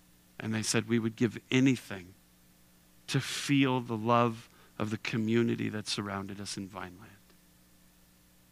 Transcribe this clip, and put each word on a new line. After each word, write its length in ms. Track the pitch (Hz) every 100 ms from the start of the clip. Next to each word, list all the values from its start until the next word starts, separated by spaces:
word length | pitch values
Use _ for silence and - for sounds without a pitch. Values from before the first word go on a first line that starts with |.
| _ _ _ -
And 140 | 113
they 80 | 110
said, 260 | 107 117 110
"We 120 | 117
would 160 | 110 110
give 240 | 117 101 -
anything 640 | 131 135 123 - 98 90 - _ _ _ _ _ _ _ _ -
to 120 | 139
feel 600 | - - - 143 135 127
the 180 | 120 113
love 520 | 110 120 120 113 - - - -
of 120 | 107
the 80 | 110
community 720 | - 120 110 117 117 113 110
that 180 | 107 101
surrounded 520 | - 101 98 98 98
us 160 | 101 -
in 100 | 95
Vineland." 640 | 92 90 90 113 - _ - _ _ _ _ _ _ _ _ _ _ _